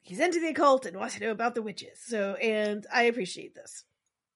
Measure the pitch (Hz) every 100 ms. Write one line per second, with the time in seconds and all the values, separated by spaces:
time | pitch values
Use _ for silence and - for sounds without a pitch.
0 | - 185 349 330 330 294 294 262 208 180
1 | 226 - 214 220 233 233 214 185 - -
2 | - 226 196 196 226 214 208 208 - 247
3 | 233 233 180 - - - - - - _
4 | _ _ _